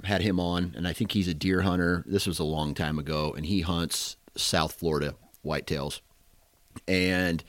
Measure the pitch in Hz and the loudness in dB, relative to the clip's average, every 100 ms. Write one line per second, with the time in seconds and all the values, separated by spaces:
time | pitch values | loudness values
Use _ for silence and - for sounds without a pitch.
0 | 98 98 101 90 87 87 90 - 87 80 | 0 2 2 2 2 0 -2 -2 -4 -2
1 | 107 104 90 78 95 92 95 90 87 87 | -2 0 0 0 2 2 4 2 2 0
2 | - 98 - 80 78 78 76 73 78 76 | 0 0 0 -2 -2 0 -2 -2 -2 -2
3 | 71 78 76 - 80 98 82 85 85 - | -2 -2 -2 -4 -2 0 2 0 -2 -2
4 | - - - - - 90 80 - 85 76 | -6 -10 -14 -4 0 2 0 0 0 0
5 | 73 71 - - - 76 - 76 69 - | 0 -4 -14 -12 -4 -4 -2 -4 -4 -8
6 | - _ - _ _ _ _ - - 92 | -14 _ -20 _ _ _ _ -12 0 2
7 | 92 90 92 85 | 4 2 2 0